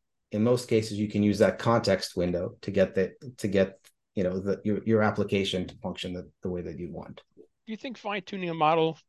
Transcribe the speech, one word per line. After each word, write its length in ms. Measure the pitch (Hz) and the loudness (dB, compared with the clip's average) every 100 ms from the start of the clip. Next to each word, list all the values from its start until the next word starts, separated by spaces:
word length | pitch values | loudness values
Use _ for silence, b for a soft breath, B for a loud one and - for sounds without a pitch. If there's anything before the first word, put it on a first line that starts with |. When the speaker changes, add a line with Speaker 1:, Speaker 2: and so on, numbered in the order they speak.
| _ _ _ | _ _ _
Speaker 1:
in 120 | 104 | 0
most 240 | 113 123 - | 2 2 2
cases, 300 | 110 110 104 | 0 0 -2
you 100 | 104 | -2
can 140 | 104 | 2
use 160 | 104 98 | 4 6
that 200 | 101 - | 4 4
context 560 | 120 117 110 95 - - | 2 2 4 0 0 -2
window 400 | 90 87 92 - | -2 -2 -4 -8
to 100 | - | -4
get 220 | 98 95 | 2 2
the, 200 | - 92 - 127 - | 2 -2 -4 -18 -8
to 100 | 104 | -2
get, 320 | 95 95 - _ _ _ | 2 0 -2 _ _ _
you 100 | - | -4
know, 160 | 90 95 | -2 -2
the, 220 | 98 92 | -4 -2
your, 200 | 107 101 110 | -2 -2 2
your 160 | 110 | 4
application 640 | 107 101 101 101 95 92 87 | 4 0 0 0 0 -2 -6
to 80 | - | -8
function 360 | 92 92 92 | -10 -8 -8
the, 160 | 90 92 _ | -10 -12 _
the 60 | 95 | -8
way 120 | 90 | -6
that 160 | 87 82 | -8 -10
you 140 | 85 | -10
want. 300 | - - - _ _ | -12 -14 -18 _ _
Speaker 2:
Do 360 | - _ - | -20 _ -14
you 60 | 220 | -12
think 200 | 277 214 | -12 -10
fine 240 | 208 202 | -8 -8
tuning 280 | - 196 180 | -8 -8 -6
a 20 | |
model 460 | 165 151 165 160 160 | 0 2 4 2 -2